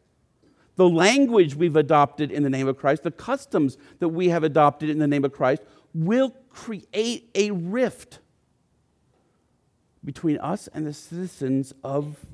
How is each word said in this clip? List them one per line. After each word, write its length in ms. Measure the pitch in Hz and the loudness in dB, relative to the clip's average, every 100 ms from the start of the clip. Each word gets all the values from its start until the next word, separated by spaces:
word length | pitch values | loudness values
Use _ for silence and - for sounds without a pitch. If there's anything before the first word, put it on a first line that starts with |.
| _ _ _ _ _ _ _ | _ _ _ _ _ _ _
the 140 | - 180 | 2 4
language 680 | 165 190 269 269 226 160 | 6 4 4 4 4 2
we've 220 | 143 170 151 | 2 0 2
adopted 560 | 143 151 143 - 147 | 4 4 4 0 -6
in 100 | 147 | -2
the 80 | 139 | -2
name 160 | 131 135 | 0 -2
of 100 | 127 | -2
Christ, 260 | 139 156 | 0 -2
the 80 | 170 | -4
customs 680 | - - 269 - - 277 - - - | -10 -8 -8 -4 -2 -2 -4 -18 -6
that 80 | 175 | -6
we 220 | 165 180 | 0 0
have 120 | 170 | 0
adopted 460 | 156 151 147 - 151 | 0 4 4 2 -4
in 100 | 151 | 0
the 80 | 147 | 0
name 180 | 143 | 0
of 80 | 135 | -2
Christ, 300 | - 131 156 - _ _ | -2 -2 -2 -6 _ _
will 360 | 160 165 240 269 - _ | -4 0 0 0 -4 _
create 800 | - - 202 - 202 233 233 _ 190 | -20 -14 -14 -10 -4 -4 -4 _ -2
a 140 | 208 | -2
rift 680 | 190 170 233 285 - - - _ _ _ _ _ _ _ _ _ _ _ _ _ _ _ _ _ _ | -2 -4 -2 -2 -4 -20 -20 _ _ _ _ _ _ _ _ _ _ _ _ _ _ _ _ _ _
between 340 | - - 165 147 | -14 -6 -4 -2
us 300 | 147 196 - | -4 -8 -10
and 180 | 147 151 | -10 -10
the 60 | |
citizens 840 | 147 - 170 185 - 135 135 131 - | -10 -14 -10 -10 -6 -2 -2 -4 -10
of 320 | 131 139 147 147 - | -6 -6 -6 -12 -18